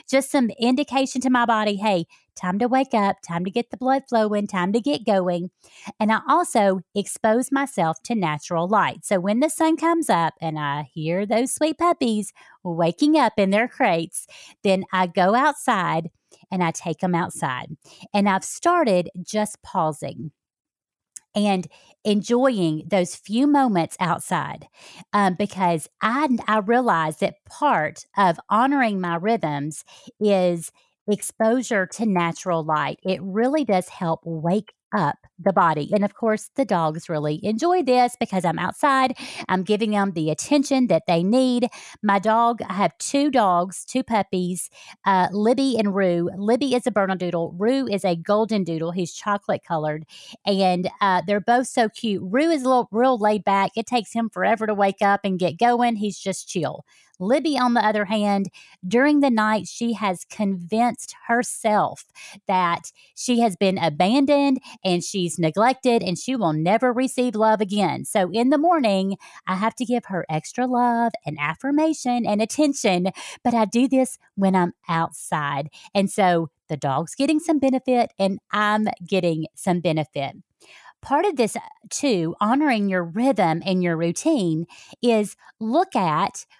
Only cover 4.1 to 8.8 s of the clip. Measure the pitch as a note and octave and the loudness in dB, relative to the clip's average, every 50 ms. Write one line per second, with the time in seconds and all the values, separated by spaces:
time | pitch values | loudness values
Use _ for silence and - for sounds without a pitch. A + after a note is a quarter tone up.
4.1 | B3 A3+ G#3+ G#3+ G#3 G#3 G#3 G3+ - F#3 F3 F#3+ G3 B3 - C#4+ C#4+ - G#3 A3+ | 0 0 2 2 0 -2 -2 -2 -2 -2 0 0 0 0 0 0 -2 -2 0 2
5.1 | G3+ F#3+ F3+ F#3 F3 F3 F3 F#3 - _ _ - - - - G3 - - A3 G#3 | 2 2 2 0 -2 -2 -4 -8 -10 _ _ -20 -20 -20 -18 -18 -6 -2 0 2
6.1 | A3 G3+ - - C#4 E4+ F4+ - - A#3 G3+ G3 F#3+ F#3+ - - _ G3+ G3 - | 2 0 2 2 2 2 2 2 2 4 4 4 2 2 -4 -6 _ -6 -6 -6
7.1 | - - - A3 A3 B3 B3+ - C#4 C#4 C#4+ C4 - - E3+ D#3+ D#3+ - _ - | -8 -2 2 2 2 2 2 0 0 -2 -2 -2 -2 0 0 0 0 -4 _ -4
8.1 | A#3+ A3 F3+ D#3 D3+ D3 - - F3+ E3 E3+ F#3 A3 G3+ | -2 0 0 0 -2 -4 -6 -4 -2 -2 0 2 2 2